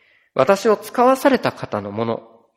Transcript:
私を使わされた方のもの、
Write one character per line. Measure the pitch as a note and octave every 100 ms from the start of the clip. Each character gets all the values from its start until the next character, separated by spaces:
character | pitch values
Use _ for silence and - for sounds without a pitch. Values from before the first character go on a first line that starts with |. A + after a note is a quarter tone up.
| _ _ _
私 | - E3+ G3 A#3
を | G3+
使 | - -
わ | B3 C4
さ | D4
れ | B3+
た | B2+
方 | - - G#2+
の | G2+
も | G#2
の、 | A#2 A2+ - _ _